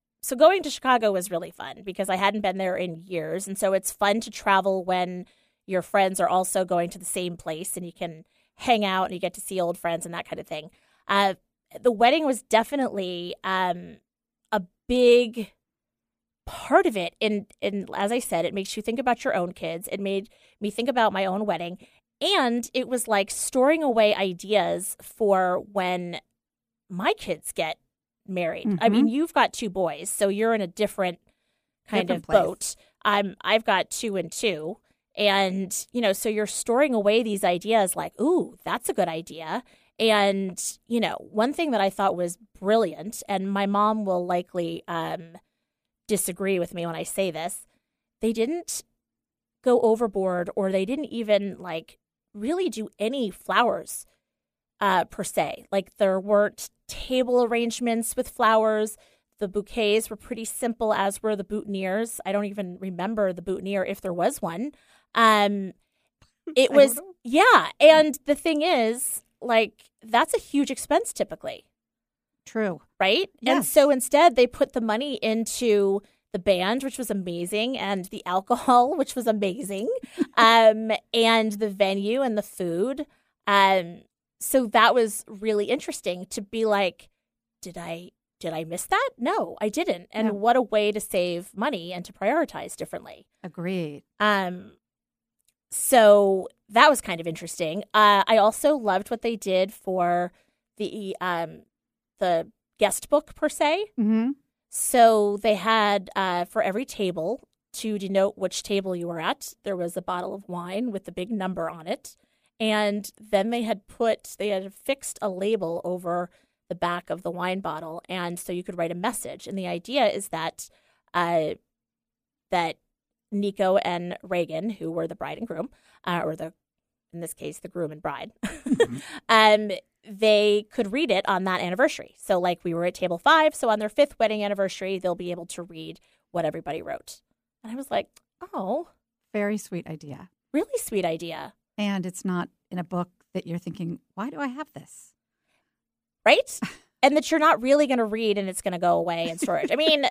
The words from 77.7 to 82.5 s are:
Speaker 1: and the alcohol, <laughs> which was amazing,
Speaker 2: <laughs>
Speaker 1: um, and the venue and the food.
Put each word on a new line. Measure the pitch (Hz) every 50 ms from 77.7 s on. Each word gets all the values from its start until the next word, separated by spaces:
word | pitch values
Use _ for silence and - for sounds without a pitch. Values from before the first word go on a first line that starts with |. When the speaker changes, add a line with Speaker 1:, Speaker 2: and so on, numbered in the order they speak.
| 269
Speaker 1:
and | - - 196 202 190 180
the | - 220 - -
alcohol, | 175 180 190 190 - 240 - - 262 247 240 240 277 339
<laughs> |
which | 320 277 - -
was | 254 214
amazing, | 233 220 208 208 190 180 254 170 196 196 190 220 415 508 508 - - -
Speaker 2:
<laughs> | 359 - - _
Speaker 1:
um, | - 226 226 226 226 226 220 214 220 226 220 214 - - _
and | - 233 226 226 226 226 220 220
the | 208 202 220 208
venue | 190 196 196 190 196 196 196 208 240 269
and | 277 240 214 208
the |
food. | 202 -